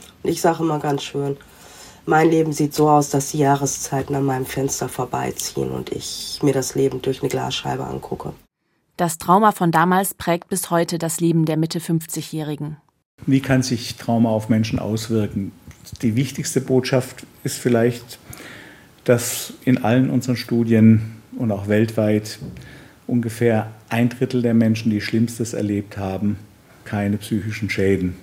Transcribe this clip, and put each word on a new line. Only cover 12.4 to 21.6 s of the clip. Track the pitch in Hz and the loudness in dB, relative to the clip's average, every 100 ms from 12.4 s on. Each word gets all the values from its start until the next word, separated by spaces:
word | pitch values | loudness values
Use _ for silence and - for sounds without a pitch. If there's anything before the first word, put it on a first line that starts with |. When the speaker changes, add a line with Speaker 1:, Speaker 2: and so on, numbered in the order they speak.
| 151 147 151 151 _ _ _ _ - | -6 -6 -8 -10 _ _ _ _ 2
Speaker 3:
Wie | 135 | 2
kann | 135 131 | 4 0
sich | 127 117 - - | 2 -4 -6 -8
Trauma | - 117 113 | -2 2 4
auf | 110 110 | 2 2
Menschen | 110 110 - | 2 2 -2
auswirken? | 104 110 113 113 104 104 95 - - - - - | -2 -4 0 0 0 -4 -6 -10 -20 -20 -20 -4
Die | 120 | 0
wichtigste | 113 139 - 143 131 | 0 -2 -4 -4 -4
Botschaft | 131 131 127 127 - - - - | 2 0 2 0 -2 -12 -20 -12
ist | - - | -10 -4
vielleicht, | 127 117 120 120 - - - - - - - - - _ | 2 4 2 0 -12 -20 -20 -20 -18 -20 -20 -20 -20 _
dass | - 120 - - - - | 2 2 2 -6 -10 -6
in | 135 127 | 0 2
allen | 107 127 135 | 4 2 2
unseren | 127 - 120 | 0 0 -4
Studien | - 117 113 110 113 110 - - - - | 0 0 4 8 8 8 2 -12 -16 -4
und | 113 | -2
auch | 98 | -2